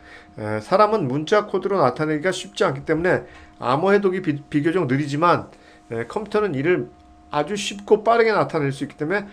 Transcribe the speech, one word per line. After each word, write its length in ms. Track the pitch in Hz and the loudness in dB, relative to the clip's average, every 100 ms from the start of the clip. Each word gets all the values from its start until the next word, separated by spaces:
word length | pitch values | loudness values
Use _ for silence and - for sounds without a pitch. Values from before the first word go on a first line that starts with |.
| - - - - | -20 -20 -20 -10
에, 240 | 107 107 | -6 -6
사람은 480 | 107 196 214 220 135 | 0 4 4 2 0
문자 380 | 143 156 214 208 | -4 0 0 0
코드로 340 | 190 190 190 | -4 -2 2
나타내기가 520 | 127 123 156 151 185 | 2 2 -2 -2 -2
쉽지 320 | - - - | -4 -8 -2
않기 200 | 147 139 | -2 -2
때문에 400 | 143 156 180 131 - - - - | -2 0 2 0 -2 -16 -20 -8
암호 360 | 117 139 190 | -2 0 4
해독이 260 | 202 196 185 | 4 2 0
비-, 220 | 160 139 | -2 -4
비교적 460 | - 147 156 180 123 | -4 -2 0 0 0
느리지만, 600 | 135 147 143 170 135 - - - - - | -2 -2 0 2 2 -2 -18 -20 -20 -10
에, 140 | 117 | -8
컴퓨터는 500 | 117 208 208 208 208 | -6 -8 -4 -2 0
이를 360 | 131 156 180 - - - - - | 0 0 0 -2 -12 -20 -20 -6
아주 260 | 151 151 208 | -4 -2 -4
쉽고 480 | - 202 - 208 | -6 -8 2 4
빠르게 260 | 226 233 226 | 6 4 4
나타낼 400 | 190 139 160 139 | 2 0 0 -2
수 120 | 139 | -4
있기 140 | 143 - | -8 -6
때문에 280 | 151 202 202 | -4 -2 -4